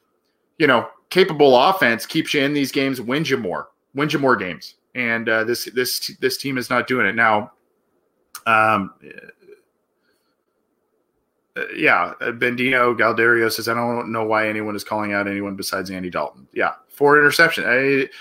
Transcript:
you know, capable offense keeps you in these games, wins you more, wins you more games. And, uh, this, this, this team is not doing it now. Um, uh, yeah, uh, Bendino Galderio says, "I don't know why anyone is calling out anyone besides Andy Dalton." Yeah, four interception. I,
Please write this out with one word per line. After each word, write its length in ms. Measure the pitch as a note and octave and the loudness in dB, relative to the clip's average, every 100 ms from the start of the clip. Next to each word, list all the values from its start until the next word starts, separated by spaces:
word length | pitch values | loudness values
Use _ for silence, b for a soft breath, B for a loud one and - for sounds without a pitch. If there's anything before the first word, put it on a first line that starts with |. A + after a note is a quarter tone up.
| b _ _ _ _ _ | b _ _ _ _ _
you 100 | D3 | 4
know, 200 | A#2+ G#2 - _ | 4 0 -12 _
capable 480 | F3+ F#3 D3+ C#3+ B2 | 2 2 6 6 8
offense 480 | D3+ - B2+ A2+ | 6 4 2 0
keeps 300 | - D#3+ D#3 | -2 -4 -2
you 80 | D3 | -2
in 100 | C#3 | 0
these 200 | D3 C3 | -2 -2
games, 280 | C#3+ C3+ B2+ | -2 -2 -4
wins 300 | A2+ C#3 D#3 | -4 -4 -2
you 60 | C3+ | -2
more, 320 | G2+ D#2 - _ _ | -2 -6 -10 _ _
wins 180 | C3 D3 | -4 -2
you 60 | D3 | 0
more 180 | C3+ A2+ | 2 2
games. 380 | F#2 D#2+ - _ _ | 0 -10 -16 _ _
And, 340 | B2+ A#2+ A2+ A2+ | -6 -4 -2 0
uh, 160 | A2 | -2
this, 220 | A2 A#2+ - | 0 -4 -4
this, 360 | A#2+ B2 - - - | -4 -4 -4 -8 -4
this 160 | C3 B2+ | -4 -4
team 220 | C#3 C3 | -6 -6
is 100 | A#2 | -2
not 180 | B2 A#2+ | -4 -2
doing 200 | B2+ G2+ | 0 0
it 80 | |
now. 380 | A2+ A#2 G#2+ - _ _ _ _ _ _ _ _ - - | 2 2 2 -2 _ _ _ _ _ _ _ _ -10 0
Um, 480 | A2 A2 G#2+ F#2+ - C#2+ - - _ _ - _ _ _ _ _ _ _ _ _ _ _ _ _ _ _ _ _ _ _ - | 2 4 2 -2 -12 -20 -20 -20 _ _ -20 _ _ _ _ _ _ _ _ _ _ _ _ _ _ _ _ _ _ _ -12
uh, 60 | - | -10
yeah, 400 | - D3 G2+ F2 - | -2 0 2 0 -4
uh, 120 | A#2+ | -8
Bendino 640 | A#2 B2 B2 B2 C3 B2 A2+ | -2 -4 -2 -2 2 2 2
Galderio 520 | A2+ A2+ A#2 A#2+ A2+ | 0 2 2 4 2
says, 180 | A2 A2 | -2 -4
"I 60 | |
don't 380 | A#2 A#2+ A#2+ A2 | -4 -2 -4 -6
know 120 | A2+ | -6
why 240 | A2 A2 G#2+ | -2 0 0
anyone 280 | G#2+ G#2+ G#2 | -4 -6 -8
is 80 | |
calling 300 | - G#2+ G#2 | -6 -6 -4
out 120 | G2+ G2+ | -4 -4
anyone 300 | G2+ G2+ G2 | -4 -8 -8
besides 340 | F#2+ G2 F#2 | -8 -6 -8
Andy 200 | F#2 F2+ | -8 -8
Dalton." 360 | E2+ D2 C2 C2+ | -6 -6 -10 -14
Yeah, 220 | - F2+ - _ | -4 -4 -4 _
four 300 | - C#3+ D3 | 0 4 6
interception. 460 | D3 C#3+ E3 - - | 4 4 2 2 0
I, 420 | B2 C3+ C3+ - B | 0 2 0 -2 B